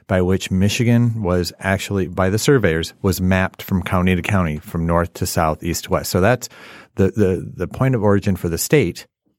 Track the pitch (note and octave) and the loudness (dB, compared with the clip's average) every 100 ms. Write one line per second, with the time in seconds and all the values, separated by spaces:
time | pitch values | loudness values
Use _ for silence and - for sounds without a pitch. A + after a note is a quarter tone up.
0 | - F#2+ F2+ F#2+ - F#2 G2+ - A#2 A#2+ | -2 0 2 0 0 0 2 2 2 4
1 | A#2+ A2+ F#2+ F2+ F2 - F#2+ F#2+ - G2+ | 2 0 0 0 -2 -4 -2 -2 -2 -2
2 | E2 F2+ F#2 G#2 - C#3+ G2 D#2+ D#2+ - | -2 0 0 0 2 2 2 0 -4 -4
3 | G2 F2+ F#2 F#2+ F#2 - - F#2+ F2 F#2 | -2 0 2 2 0 -6 -4 -4 0 0
4 | F2+ F2+ E2 G2+ F2 D2+ - E2+ E2 E2+ | 2 0 0 0 0 -4 -8 -6 0 0
5 | F2 - F#2 - D#2+ D2+ E2 E2 - F2+ | -2 -4 -4 0 0 -2 -4 -6 -2 -4
6 | C#2+ F#2 F#2+ B2 - - - - - - | -2 0 2 0 -4 -18 -20 -20 -12 -2
7 | F#2+ - F#2+ F#2 - - F2 - C3 B2+ | 0 2 0 0 -6 -8 -8 -2 -2 0
8 | G#2 G2+ G2+ F#2 F2 E2 - D#3 F2+ - | 2 2 0 -2 -2 -4 0 2 2 -4
9 | - _ _ | -14 _ _